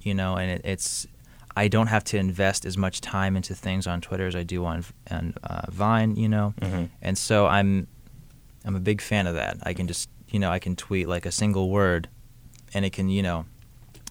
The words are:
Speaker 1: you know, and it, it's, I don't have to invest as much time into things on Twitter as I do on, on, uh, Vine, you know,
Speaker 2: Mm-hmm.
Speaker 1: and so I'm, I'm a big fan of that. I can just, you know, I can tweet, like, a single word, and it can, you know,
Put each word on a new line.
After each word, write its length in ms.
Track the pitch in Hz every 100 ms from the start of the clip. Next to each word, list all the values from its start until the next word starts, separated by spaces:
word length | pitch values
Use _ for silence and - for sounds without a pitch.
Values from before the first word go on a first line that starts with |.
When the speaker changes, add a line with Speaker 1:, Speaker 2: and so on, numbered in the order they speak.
Speaker 1:
you 140 | 107
know, 200 | 98 92 92
and 140 | 92
it, 120 | 90
it's, 420 | - 95 - - - - - - - -
I 120 | 104
don't 180 | 110 110
have 160 | 110
to 140 | - 104
invest 460 | 95 90 95 98
as 120 | - 92
much 240 | 95 -
time 360 | - 98 95 95
into 180 | 90
things 320 | 92 92 95 90
on 140 | 85
Twitter 260 | - 92 92
as 80 |
I 80 | 87
do 220 | 85 90
on, 200 | 87 82 85 - -
on, 240 | 85 82 -
uh, 260 | - - -
Vine, 460 | 90 104 113 110 107
you 120 | 110
know, 260 | 107 104 107
Speaker 2:
Mm-hmm. 260 | 95 92 82 -
Speaker 1:
and 140 | - 95
so 300 | - 107 98
I'm, 400 | 101 98 98 - - - - - - - -
I'm 100 | -
a 60 | 95
big 200 | 95 104
fan 280 | - 107 90
of 60 |
that. 240 | 82 50 50
I 100 | -
can 140 | 92 90
just, 220 | 87 - - -
you 120 | 104
know, 100 | 92
I 80 | 90
can 160 | 92
tweet, 320 | 90 - 95 85
like, 200 | 87 87
a 40 |
single 400 | - 104 98 92
word, 380 | 101 95 85 - - - - - - -
and 120 | 101
it 80 | 98
can, 160 | - 95
you 140 | 98
know, 220 | 95 82 80 - - - - - -